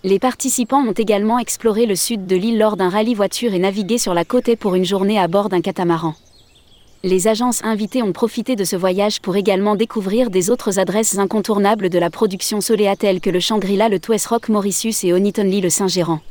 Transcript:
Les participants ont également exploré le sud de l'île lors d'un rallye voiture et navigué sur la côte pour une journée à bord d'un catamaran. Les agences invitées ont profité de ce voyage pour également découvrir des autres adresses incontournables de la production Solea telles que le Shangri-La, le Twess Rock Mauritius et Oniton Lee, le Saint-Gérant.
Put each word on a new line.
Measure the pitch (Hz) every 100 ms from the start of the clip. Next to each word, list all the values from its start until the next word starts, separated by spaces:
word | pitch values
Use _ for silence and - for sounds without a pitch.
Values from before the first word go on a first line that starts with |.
Les | 190 196
participants | 262 - 262 - 226 277 247
ont |
également | 190 220 202 214 240
exploré | 233 - 226 208 233
le | 185
sud | - 226 185
de | 185
l'île | 220 226
lors | 214 196
d'un | 185
rallye | 202 220
voiture | 220 196 - 240
et | 190
navigué | 190 196 190 233
sur | -
la | 170
côte | 170 247 247
pour | 233 208 180
une |
journée | 180 196 196 214
à | 175
bord | 196 202
d'un | 180
catamaran. | 180 185 175 165 165 151 _ _ _ _ _ - - _
Les | 185 185 220
agences | 220 247 233
invitées | 226 214 208 254
ont | 214
profité | 170 226 - 226
de | 240
ce | 185 185
voyage | 190 185 208 -
pour | -
également | 190 196 190 208
découvrir | 202 226 226 190 220 247
des | 185 180
autres | 247 - 196
adresses | 190 208 226 381
incontournables | 196 214 - 208 202 220 185
de | 175
la | 170
production | - 214 185 - 214
Solea | 190 214 202
telles | 196 208 185
que | 202
le | 180
Shangri-La, | - 220 190 196 226
le | 185
Twess | - 220
Rock | - 233 -
Mauritius | 214 196 180 226 208
et | 185
Oniton | 180 202 220
Lee, | 196 202
le | 180
Saint-Gérant. | - 190 180 165 156 -